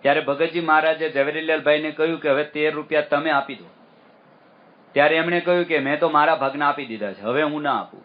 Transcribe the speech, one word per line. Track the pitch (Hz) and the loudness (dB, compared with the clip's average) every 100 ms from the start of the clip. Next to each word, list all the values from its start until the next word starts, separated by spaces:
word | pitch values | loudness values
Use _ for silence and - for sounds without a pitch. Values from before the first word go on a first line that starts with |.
ત્યારે | 139 151 | 2 0
ભગતજી | 135 143 165 170 | 0 -2 -2 -2
મહારાજે | 170 156 156 156 156 | 2 2 2 0 -2
ઝવેરીલાલભાઈને | 139 139 151 160 156 143 151 156 | -2 -2 -2 -2 0 2 0 0
કહ્યું | 151 160 160 | -2 -2 0
કે | 151 | 0
હવે | 139 | 0
તેર | 151 151 151 | 0 -2 -2
રૂપિયા | 147 147 151 | -2 -2 -2
તમે | 147 143 160 | 0 -2 0
આપી | 143 139 117 | -2 -2 -14
દો. | - - - _ - _ _ _ _ _ - _ _ 143 | -18 -20 -20 _ -20 _ _ _ _ _ -20 _ _ 2
ત્યારે | 151 160 | 4 4
એમણે | 170 175 | 2 0
કહ્યું | 165 175 170 | 2 0 2
કે | 156 | 0
મેં | 135 151 | 0 0
તો | 165 | 2
મારા | 151 151 160 | 4 4 2
ભાગના | 135 143 147 | 0 0 0
આપી | 143 127 | -2 -8
દીધા | 110 101 | -8 -8
છે, | 92 | -6
હવે | 104 131 | -4 -2
હું | 151 151 | -2 -2
ના | 147 117 | -2 -4
આપું. | 92 - | -6 -16